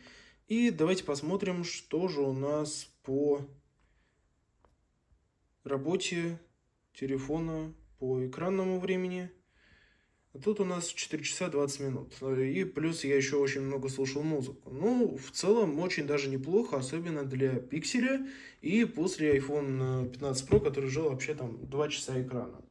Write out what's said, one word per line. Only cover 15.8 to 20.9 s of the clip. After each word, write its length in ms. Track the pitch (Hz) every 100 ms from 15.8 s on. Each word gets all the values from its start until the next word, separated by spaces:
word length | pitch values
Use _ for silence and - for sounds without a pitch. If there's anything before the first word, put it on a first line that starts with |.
| 180 175 143
даже 220 | 147 139
неплохо, 480 | 135 143 196 240 139
особенно 460 | 127 160 170 151
для 320 | 135 131 131
Пикселя. 720 | 123 - 156 - 254 254 269 269 - - -
И 240 | 156 214
после 540 | 233 220 185 - 151 139
iPhone, 680 | 135 147 139 131 131 131 123
э, 20 |
пятнадцать 380 | - 143 131 -
Pro, 120 | 208
который 300 | 156 135 135